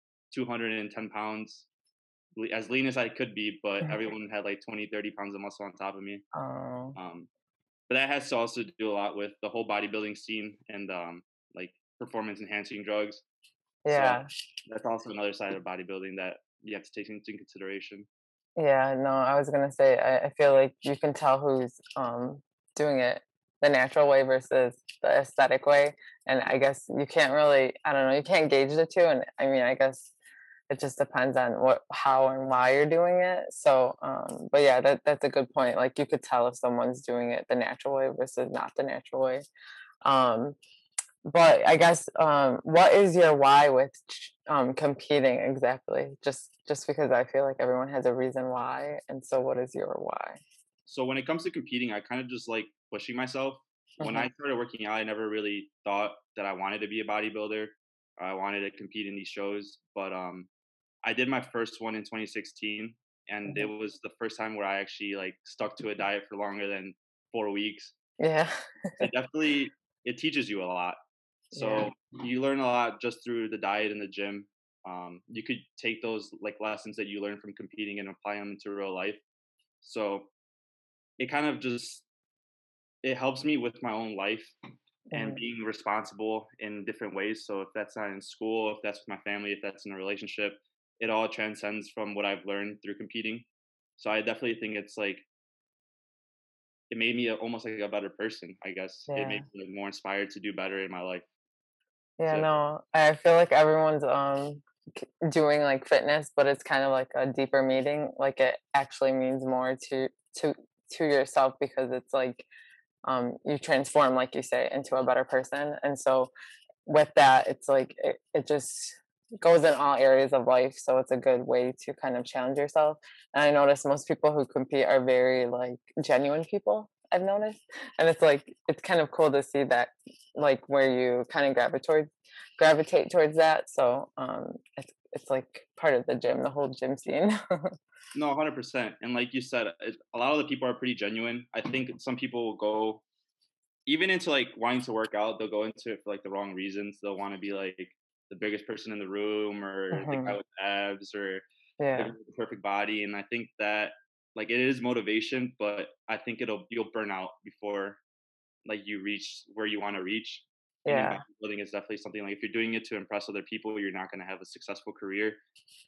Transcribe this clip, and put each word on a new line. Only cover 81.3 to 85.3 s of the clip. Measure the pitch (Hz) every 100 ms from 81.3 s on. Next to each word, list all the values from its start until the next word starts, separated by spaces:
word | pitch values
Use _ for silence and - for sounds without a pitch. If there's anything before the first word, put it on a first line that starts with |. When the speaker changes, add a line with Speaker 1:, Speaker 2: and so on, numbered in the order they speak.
Speaker 1:
kind | 147 151
of | 123
just, | 127 120 - - _ _ _ _ _ _ _ _ _ _
it | 131 127
helps | 131 131
me | 147 143
with | 120 -
my | 123
own | 110 113 98
life | 98 110 - _ - - _ _ -
and | 131 110